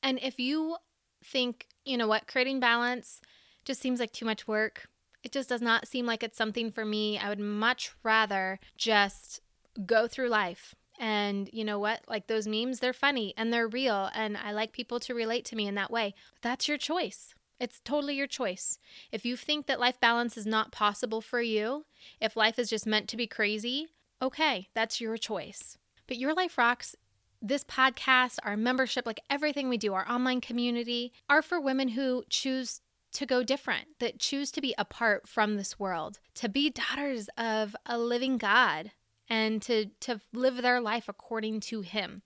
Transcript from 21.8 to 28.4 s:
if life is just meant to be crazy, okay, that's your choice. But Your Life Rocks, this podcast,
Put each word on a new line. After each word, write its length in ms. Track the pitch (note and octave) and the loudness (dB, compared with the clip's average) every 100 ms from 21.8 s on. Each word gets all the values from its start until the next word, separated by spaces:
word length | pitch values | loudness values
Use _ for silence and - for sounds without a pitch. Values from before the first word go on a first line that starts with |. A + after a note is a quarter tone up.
| D#4 _ - - | -8 _ -20 -4
if 160 | A3 A3+ | -4 4
life 240 | G#3+ A3+ | 2 4
is 100 | A3+ | -2
just 160 | A3 A3 | 0 2
meant 220 | G#3+ G#3 | 0 0
to 80 | A3 | -4
be 100 | A#3 | -4
crazy, 600 | - G#3 G#3+ A3+ C4 D#4+ _ _ _ | 0 0 0 -2 -4 -6 _ _ _
okay, 480 | C4 - D#4 A3 G3 | -4 2 0 0 -4
that's 280 | - A3+ - | -2 -2 -2
your 160 | A3+ A3 | -4 -4
choice. 600 | - G#3 C#3+ - - - _ _ - | -4 -4 -6 -8 -8 -8 _ _ -10
But 100 | A#3+ | -4
Your 160 | C4 | 0
Life 240 | D#4+ F4+ - | 0 0 4
Rocks, 380 | A#3 B3 - - _ _ _ _ | 4 4 -4 -12 _ _ _ _
this 220 | G#3 C#4 | -4 -2
podcast, 720 | - - C4 - - B3+ B3+ - | -2 4 4 4 4 4 4 -2